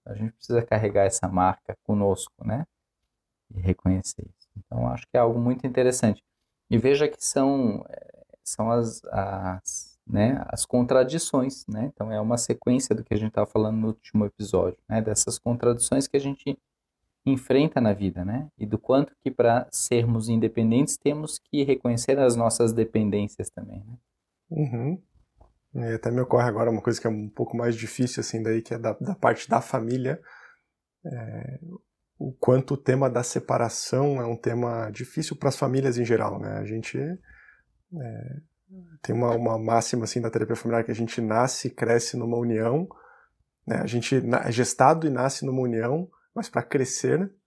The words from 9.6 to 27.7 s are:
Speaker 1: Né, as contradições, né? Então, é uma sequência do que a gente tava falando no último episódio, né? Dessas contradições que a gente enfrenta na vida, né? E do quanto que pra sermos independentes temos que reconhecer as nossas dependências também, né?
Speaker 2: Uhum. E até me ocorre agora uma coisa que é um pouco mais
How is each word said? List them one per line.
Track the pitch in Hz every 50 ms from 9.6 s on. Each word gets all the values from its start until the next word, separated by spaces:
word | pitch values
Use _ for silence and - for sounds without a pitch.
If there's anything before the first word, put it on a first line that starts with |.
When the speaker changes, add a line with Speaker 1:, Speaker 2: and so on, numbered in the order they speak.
| _ - - - - - _ _ _
Speaker 1:
Né, | - 110 101 104 117 135 - - -
as | - - -
contradições, | - - 123 123 123 131 127 127 131 151 165 165 - - 139 127 135 135 - - -
né? | 104 107 113 147 -
Então, | _ 104 110
é | 110 107
uma | 107 110 120 120
sequência | - - - - - - 123 131 135 - 107
do | 120 117
que | _ 110
a | 104
gente | 110 110 -
tava | - 104
falando | - _ 110 107 107 110
no | 110 110 110
último | 110 _ _ - _ 107 104
episódio, | 101 - _ 107 101 - 92 92 92 92 _ _ _
né? | 107 110 110
Dessas | 107 107 - - - 95 -
contradições | _ 123 120 120 - 120 120 120 - - - 135 135 -
que | -
a | 139
gente | 135 139 139 - - 143 143 - _ _ _ _ _ _ _ _ _ _ _ _ _
enfrenta | 135 135 127 - - 127 135 143 165 - 139
na | 120 110 101
vida, | 98 101 95 90 92 87
né? | 98 107 127 151 151 _ _
E | 110
do | 104 107 104
quanto | _ - 127 135 147 - _ _
que | _ 135
pra | 131 - 120 117 117 123 127 -
sermos | - - - - 123 120 117 117 117 113 110 113
independentes | 117 113 110 110 - - 113 113 113 123 147 - -
temos | - _ 143 147 151 151 151 - -
que | _ _ - 147 139
reconhecer | 139 135 - _ 123 120 117 - - 131 139
as | 135 127 120
nossas | 120 117 113 113 - 120 113 113
dependências | 113 113 110 - 110 110 104 98 104 101 104 - _ 104 -
também, | _ - 101 98 101 95 101
né? | 110 120 123 _ _ _ _ _ _ _ _ _ _
Speaker 2:
Uhum. | 165 156 151 135 117 117 117 139 175 185 _ _ _ _ _ _ _ _ - _ _ _ _ _ _
E | 127 120 117 113
até | 113 - 120
me | 117 123
ocorre | 127 123 - 123 120 123
agora | 104 107 117 117
uma | 113 110 -
coisa | - 117 117
que | -
é | 117
um | 110 107 107 104
pouco | - - 120 - -
mais | 117 120 120